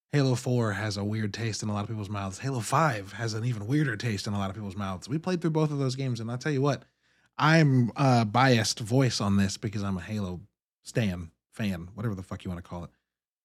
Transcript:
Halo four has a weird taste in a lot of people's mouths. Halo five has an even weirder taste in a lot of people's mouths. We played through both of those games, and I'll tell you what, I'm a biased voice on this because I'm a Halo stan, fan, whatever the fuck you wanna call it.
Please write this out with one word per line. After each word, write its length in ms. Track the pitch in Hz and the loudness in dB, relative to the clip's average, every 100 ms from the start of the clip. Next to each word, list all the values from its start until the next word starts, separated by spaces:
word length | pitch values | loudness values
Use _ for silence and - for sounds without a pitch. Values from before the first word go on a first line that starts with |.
| _ | _
Halo 240 | 147 135 123 | 2 2 2
four 360 | 135 123 113 | 0 0 0
has 240 | 98 107 98 | -2 -4 -4
a 80 | |
weird 300 | 101 110 107 | -4 -2 -4
taste 280 | 104 113 101 | -4 -6 -4
in 60 | 107 | -4
a 60 | |
lot 80 | 104 | -4
of 60 | 104 | -4
people's 200 | 110 98 | -6 -6
mouths. 300 | 104 98 95 | -6 -6 -6
Halo 220 | 135 131 | -4 -4
five 520 | 104 135 160 110 98 | 0 2 2 2 -6
has 220 | - 117 | -6 -6
an 100 | 107 | -2
even 220 | 120 110 101 | -2 -2 0
weirder 300 | 147 147 104 | 0 0 0
taste 300 | 120 101 - | -2 -2 -2
in 60 | |
a 60 | 101 | -2
lot 100 | 95 | -4
of 80 | 101 | -4
people's 200 | 101 98 | -8 -6
mouths. 300 | 98 90 - | -6 -8 -6
We 100 | 156 | -6
played 240 | 180 180 | -2 -2
through 80 | 165 | 0
both 200 | 156 156 | 2 0
of 80 | 143 | 0
those 180 | 135 127 | -2 -2
games, 220 | 135 117 | -4 -4
and 120 | 113 | -4
I'll 80 | 123 | -4
tell 140 | 156 | -2
you 100 | 139 | 2
what, 220 | 143 123 - _ _ _ _ - | 2 0 -4 _ _ _ _ 0
I'm 560 | 143 165 151 131 117 | 4 6 8 6 4
a 300 | - 135 120 | 4 4 6
biased 540 | 110 117 135 120 107 - | 4 4 6 6 4 -2
voice 420 | 107 127 131 - | 0 2 2 2
on 160 | 101 98 | 2 2
this 220 | 98 - | 2 0
because 240 | 110 107 | -6 -4
I'm 160 | 101 95 | -4 -4
a 40 | |
Halo 380 | 90 107 95 90 - _ _ _ | -6 -6 -6 -8 -12 _ _ _
stan, 480 | - - 107 87 85 _ _ | -6 0 0 -2 -8 _ _
fan, 380 | - 107 87 87 | -6 -4 -4 -8
whatever 220 | 107 117 | -6 -6
the 80 | 95 | -6
fuck 220 | 90 90 | -8 -10
you 60 | 95 | -8
wanna 120 | 85 | -10
call 220 | - 87 | -10 -12
it. 60 | 82 _ _ _ _ _ | -12 _ _ _ _ _